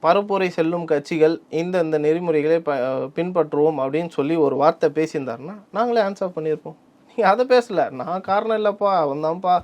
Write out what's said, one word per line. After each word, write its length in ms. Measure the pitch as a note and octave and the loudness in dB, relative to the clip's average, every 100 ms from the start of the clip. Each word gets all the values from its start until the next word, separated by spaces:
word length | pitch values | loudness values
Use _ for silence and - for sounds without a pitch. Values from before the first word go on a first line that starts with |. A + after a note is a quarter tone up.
பரப்புரை 440 | D#3+ F#3+ G#3 G3 F#3 | 2 2 2 -2 0
செல்லும் 380 | F3 D#3+ F3 E3 | 0 -2 -2 0
கட்சிகள் 560 | D3 C#3+ E3 D#3 E3 - | -2 0 2 4 2 -4
இந்த, 320 | D#3 F3 F3+ | -4 -2 0
இந்த 180 | D#3+ D#3 | 0 0
நெறிமுறைகளை 600 | D3+ E3 F3 D#3 D3+ E3 | 2 0 0 0 2 0
ப-, 200 | E3 C#3 B2+ C3 C3 D#3 | 0 -2 -2 -2 -4 -4
பின்பற்றுவோம் 640 | F3+ F3+ D#3 D3 D#3 D3+ | -2 -2 0 2 0 0
அப்படின்னு 300 | C3+ D3+ E3+ | -2 -2 -4
சொல்லி 260 | - C#3+ E3 | -4 0 2
ஒரு 200 | C#3+ C3 | 2 2
வார்த்தை 340 | D3 D#3+ D#3+ | 0 0 -2
பேசியிருந்தாருன்னா 680 | D3+ D#3+ D#3 B2+ A#2 D3 G#3 G3 | -2 -4 -4 -8 -10 -12 -18 -10
நாங்களே 300 | F#3+ A#3+ A#3 | -4 -2 0
ஆன்சர் 340 | G3 G3+ F#3+ F3+ | -2 -4 -6 -6
பண்ணியிருப்போம். 420 | D#3 D3+ D#3+ - _ _ _ - | -6 -6 -8 -20 _ _ _ 0
நீங்க 120 | G3+ | 2
அதை 140 | A#3+ B3+ | 4 4
பேசல. 440 | B3 A#3 F3+ B2 | 4 4 0 -2
"நான் 300 | C3 B2 F3+ | -2 -6 -6
காரணம் 360 | F#3+ G3+ A3 A3 | 0 0 0 0
இல்லப்பா, 340 | G#3 G#3 G3+ F#3 | 0 0 2 2
அவன் 280 | D3 C#3+ | 0 0
தான்ப்பா, 280 | D#3 F3 F#3+ F3+ | -2 -2 2 2